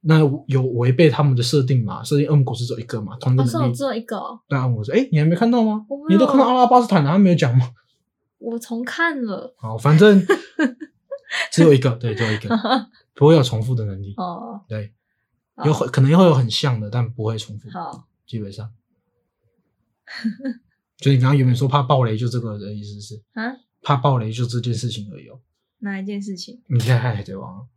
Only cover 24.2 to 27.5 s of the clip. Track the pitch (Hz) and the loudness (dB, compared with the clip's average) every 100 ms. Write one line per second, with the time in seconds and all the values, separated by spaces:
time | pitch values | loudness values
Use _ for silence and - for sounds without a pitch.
24.2 | 110 113 117 120 120 113 120 110 101 - | -4 -6 -6 -6 -6 -6 -6 -10 -14 -18
25.2 | - 127 _ _ _ _ 208 196 196 202 | -20 -20 _ _ _ _ -10 -10 -8 -10
26.2 | 202 180 - - _ 120 110 120 123 104 | -10 -12 -14 -20 _ -2 0 0 0 -6
27.2 | 92 95 90 | -10 -14 -14